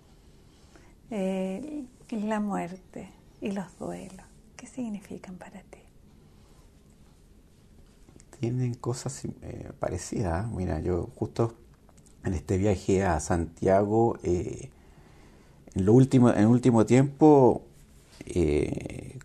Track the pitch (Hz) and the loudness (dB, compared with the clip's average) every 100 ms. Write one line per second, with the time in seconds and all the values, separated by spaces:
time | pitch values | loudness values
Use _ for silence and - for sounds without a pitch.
0 | - - - - - - - - - - | -20 -20 -20 -20 -20 -20 -20 -20 -20 -20
1 | - 214 190 190 190 190 302 302 247 - | -10 -6 -4 -2 -4 -6 -10 -12 -12 -18
2 | - 220 208 214 208 185 170 185 - - | -12 -8 -4 -4 -4 -4 -6 -12 -16 -18
3 | 190 - - - 226 196 175 - - 175 | -18 -20 -20 -12 -8 -8 -10 -12 -12 -10
4 | 185 185 - - - - 247 - 233 208 | -14 -20 -20 -20 -20 -20 -18 -12 -10 -10
5 | - 190 - 180 - 196 - - - _ | -12 -16 -16 -18 -18 -20 -20 -20 -20 _
6 | _ - - - - - - _ _ _ | _ -20 -20 -20 -20 -20 -20 _ _ _
7 | - _ _ - _ - _ - - _ | -20 _ _ -20 _ -20 _ -20 -20 _
8 | - - - - 120 127 123 120 120 127 | -20 -20 -20 -8 -6 -2 -4 -4 -8 -8
9 | 127 - - - - - - - - 90 | -10 -10 -12 -12 -14 -14 -14 -8 -6 -6
10 | - - 92 85 117 92 90 78 87 87 | -6 -4 -2 -2 -4 -6 -4 -4 -2 -2
11 | - - 107 - 113 - - - _ - | -4 -8 -8 -2 -4 -4 -20 -20 _ -20
12 | _ - 110 85 - 95 104 95 - 95 | _ -10 -6 -6 -2 0 0 0 0 0
13 | 95 80 - 85 85 - 95 95 104 110 | 2 -2 -2 -2 -4 -2 2 2 2 2
14 | 117 - - 87 - - 139 - - - | 2 0 -2 -2 -4 -10 -14 -20 -20 -20
15 | - - - - - - - 95 95 123 | -20 -20 -20 -20 -20 -20 -10 -2 4 6
16 | 135 131 120 101 107 120 127 113 104 123 | 6 6 4 6 4 6 4 4 6 4
17 | 139 - 156 143 120 - - - - - | 4 4 6 8 6 4 -4 -20 -20 -20
18 | _ - - 92 78 73 - - - - | _ -20 -6 0 2 2 -2 -6 -10 -12
19 | - - | -14 -18